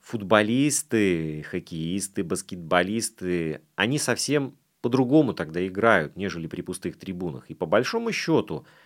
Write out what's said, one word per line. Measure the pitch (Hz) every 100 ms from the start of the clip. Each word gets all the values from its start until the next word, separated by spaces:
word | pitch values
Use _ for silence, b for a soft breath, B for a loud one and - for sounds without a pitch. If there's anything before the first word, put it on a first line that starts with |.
футболисты, | - 117 95 107 107 127 143 - - 113 101 85 78 76 76
хоккеисты, | 92 - 82 82 95 92 -
баскетболисты, | 87 92 - 90 80 90 90 110 107 - 90 87 80 76 _ -
они | 117 143
совсем | - 113 - 143 135 - _ _
по-другому | 123 127 123 156 135
тогда | 87 80 82 95
играют, | 92 113 101 73 -
нежели | 98 85 80
при | 87
пустых | 87 92 90 78
трибунах. | - 90 90 65 -
И |
по | - 85
большому | 101 131 226 233
счету | - - 151 - 82 - b